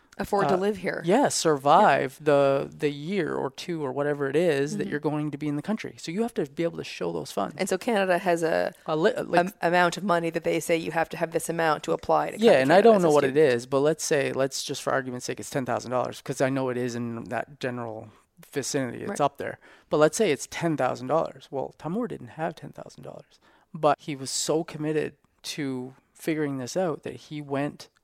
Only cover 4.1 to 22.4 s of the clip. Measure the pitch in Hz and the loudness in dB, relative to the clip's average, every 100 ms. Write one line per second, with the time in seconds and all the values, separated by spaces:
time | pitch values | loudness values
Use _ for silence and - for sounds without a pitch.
4.1 | 143 135 143 175 139 143 151 147 147 151 | 0 0 2 2 2 0 -2 -4 -2 -2
5.1 | 151 151 143 151 147 - 220 - - - | -2 -4 -4 -4 -4 -4 -4 -6 -12 -8
6.1 | 180 233 - 147 143 170 165 143 - 170 | -4 -4 -2 -4 -2 -4 -4 -10 -6 -4
7.1 | 170 143 - - 156 190 185 - 214 190 | -4 -6 -4 -4 -4 -2 -2 0 0 2
8.1 | 175 185 170 160 170 - - - 156 185 | 2 2 2 2 2 0 -4 -4 2 2
9.1 | - - 175 180 - 170 175 175 170 196 | 0 0 2 0 0 2 4 4 2 0
10.1 | 170 165 165 170 170 - 165 175 165 160 | 0 0 -2 -2 -2 0 -2 0 -2 -2
11.1 | 165 165 165 - 165 160 151 - 160 - | -4 -4 -4 -4 0 2 0 -2 -4 2
12.1 | 156 151 - 220 147 131 180 226 208 170 | 2 2 2 6 6 8 8 8 8 6
13.1 | 147 135 139 151 120 127 135 147 156 - | 6 4 4 4 4 0 2 2 0 0
14.1 | 151 135 131 139 - - 139 - 131 131 | 0 0 -2 -2 -4 -8 -6 -2 -2 -2
15.1 | 123 - - 104 143 123 113 117 127 123 | -8 -8 -10 -6 -6 -2 -4 -2 -4 -4
16.1 | 117 - 135 135 135 131 123 123 117 120 | -8 -8 -2 0 0 -2 -2 -4 -4 -6
17.1 | 117 - 117 - 143 131 123 117 110 110 | -8 -8 -8 -8 -8 -8 -6 -10 -12 -16
18.1 | - _ _ - 143 120 143 127 117 110 | -20 _ _ -10 -6 -4 -2 -4 -6 -8
19.1 | 202 143 - - - - - - 160 151 | 0 -2 -2 -10 -10 -18 -20 -2 4 4
20.1 | - 202 135 - - 165 143 131 120 127 | 4 0 0 -4 -4 -2 0 0 -2 -2
21.1 | 156 - 139 - 135 135 - 151 202 220 | -2 -2 -8 -10 -8 -8 -8 -8 -6 -6
22.1 | 151 117 151 | -8 -12 -8